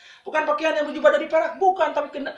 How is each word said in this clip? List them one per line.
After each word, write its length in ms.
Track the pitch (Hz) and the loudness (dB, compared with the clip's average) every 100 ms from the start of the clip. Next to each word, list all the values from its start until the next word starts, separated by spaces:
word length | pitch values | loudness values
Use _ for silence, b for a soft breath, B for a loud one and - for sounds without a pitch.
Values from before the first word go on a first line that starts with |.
| B B | B B
Bukan 240 | - 311 302 | -4 -2 0
pakaian 240 | 302 320 | 0 0
yang 160 | 302 294 | 0 -2
berjubah 320 | 302 294 285 | 2 4 4
dari 80 | - | 0
perak, 320 | 320 339 - | 0 0 2
bukan. 320 | 381 381 302 | 2 2 0
Tapi 160 | 294 285 | 0 -6
kena-, 240 | 285 269 | -6 -10